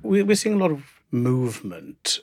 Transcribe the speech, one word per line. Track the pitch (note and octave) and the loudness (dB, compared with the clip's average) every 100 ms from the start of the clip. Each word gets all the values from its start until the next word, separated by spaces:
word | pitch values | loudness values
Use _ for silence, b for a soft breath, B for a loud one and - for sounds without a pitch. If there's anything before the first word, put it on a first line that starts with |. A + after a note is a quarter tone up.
w-, | A3 G3 G3+ | 0 2 4
we're | G#3 | 2
seeing | A3 G3+ | 2 0
a | |
lot | F#3 | 0
of | C#3+ - _ _ | -2 -8 _ _
movement | A#2+ B2 B2+ B2 G#2 G2+ E2 - - - - | 0 2 2 0 -4 -12 -12 -16 -10 -6 -6